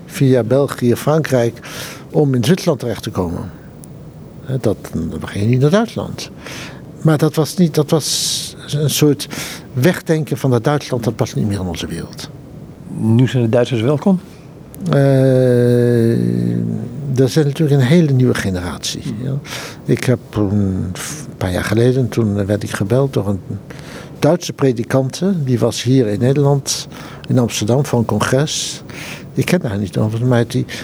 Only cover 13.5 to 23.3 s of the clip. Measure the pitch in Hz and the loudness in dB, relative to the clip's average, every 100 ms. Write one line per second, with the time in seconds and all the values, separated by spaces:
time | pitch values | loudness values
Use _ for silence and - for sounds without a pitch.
13.5 | 120 120 120 110 147 - 180 - - - | 2 2 2 2 2 2 2 0 -18 -20
14.5 | - - - 185 139 139 135 135 127 127 | -20 -20 -8 0 4 6 6 6 6 4
15.5 | 123 120 120 120 120 113 120 120 120 120 | 4 4 4 4 4 4 2 2 0 0
16.5 | 117 117 110 117 120 143 127 131 160 143 | 0 -2 -4 -6 -8 -2 2 2 4 0
17.5 | 139 156 139 123 175 156 131 127 117 98 | 0 2 4 6 6 6 4 4 2 -2
18.5 | 90 90 - - - - 104 131 139 - | -2 -4 -8 -8 -8 -6 -6 -4 -6 -8
19.5 | - - - - 131 - 117 - - 104 | -12 -12 -10 -2 0 2 0 -2 -2 0
20.5 | 104 98 92 92 90 - - - - 90 | 2 0 0 -4 -6 -10 -12 -14 -4 -2
21.5 | 90 - 107 123 127 120 - 107 101 98 | -2 0 2 4 2 0 0 0 0 0
22.5 | 104 107 - 98 117 139 123 101 | -2 -2 -4 0 2 2 0 -2